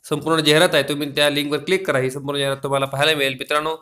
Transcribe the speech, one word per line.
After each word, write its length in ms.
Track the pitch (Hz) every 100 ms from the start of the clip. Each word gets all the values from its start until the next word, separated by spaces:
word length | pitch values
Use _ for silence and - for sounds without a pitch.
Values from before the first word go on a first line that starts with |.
| -
संपूर्ण 320 | 151 147 160
जाहिरात 280 | 151 151 180
आहे, 100 | 151
तुम्ही 280 | 135 147 147
त्या 200 | 139 147
लिंकवर 280 | 143 147 147
क्लिक 280 | 143 190 190
करा, 120 | 135
ही 120 | 131
संपूर्ण 280 | 139 139 143
जाहिरात 180 | 139 135
तुम्हाला 300 | 139 135 135
पाहायला 280 | 135 151
मिळेल. 200 | 156 135
मित्रांनो, 420 | 127 139 151 156 160